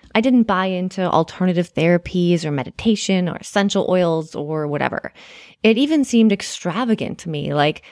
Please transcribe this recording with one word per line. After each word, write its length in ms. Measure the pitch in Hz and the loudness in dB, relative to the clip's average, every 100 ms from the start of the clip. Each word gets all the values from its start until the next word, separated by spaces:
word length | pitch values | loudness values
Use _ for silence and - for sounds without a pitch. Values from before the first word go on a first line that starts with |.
| - 220 | -4 0
I 40 | |
didn't 240 | 247 247 | 4 4
buy 220 | 220 185 190 | 4 0 -2
into 360 | 185 185 - | -2 -4 -4
alternative 680 | 180 - 165 - 185 175 175 | 0 0 0 0 0 0 -2
therapies 720 | - 165 175 - 180 175 175 | 0 2 2 0 0 2 2
or 60 | 165 | 0
meditation 800 | 143 123 - 226 208 - 190 175 | -4 -6 -4 0 0 0 0 0
or 80 | - | -4
essential 500 | - 202 202 202 - | -4 0 0 0 2
oils 460 | 185 175 160 160 | 2 2 0 -4
or 320 | - 147 156 151 | -8 -6 -4 -4
whatever. 460 | 147 131 - - - - - - _ | -4 -4 -6 -10 -14 -20 -20 -20 _
It 160 | 220 226 | 2 2
even 260 | 285 311 | 2 2
seemed 280 | 262 233 220 | 2 4 4
extravagant 840 | 202 - - 180 170 247 220 - - | 2 -4 -10 -6 -4 -2 -2 -4 -10
to 80 | 175 | -8
me, 260 | 151 147 | -6 -2
like, 280 | 147 147 151 - | 0 0 -2 -10